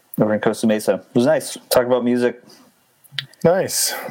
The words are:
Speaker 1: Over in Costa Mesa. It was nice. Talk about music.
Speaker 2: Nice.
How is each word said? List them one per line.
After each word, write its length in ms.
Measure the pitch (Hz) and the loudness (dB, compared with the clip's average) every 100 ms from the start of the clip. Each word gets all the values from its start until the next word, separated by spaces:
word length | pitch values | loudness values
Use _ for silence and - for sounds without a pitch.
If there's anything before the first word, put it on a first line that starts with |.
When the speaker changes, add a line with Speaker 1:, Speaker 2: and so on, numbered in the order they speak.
| _ - | _ -2
Speaker 1:
Over 120 | 107 | 0
in 60 | 107 | 0
Costa 260 | 113 107 113 | -2 0 0
Mesa. 260 | 107 - 92 | 0 0 -4
It 200 | - 120 | -2 0
was 100 | 127 | 2
nice. 320 | 151 - - - | 0 -4 -12 0
Talk 160 | - 123 | 0 2
about 180 | 127 | 0
music. 380 | 120 123 120 117 - - _ _ _ _ _ 139 - - | 2 2 0 -2 -16 -20 _ _ _ _ _ -14 -14 0
Speaker 2:
Nice. 500 | 170 190 135 - - - - | 2 2 0 -2 -4 -4 -8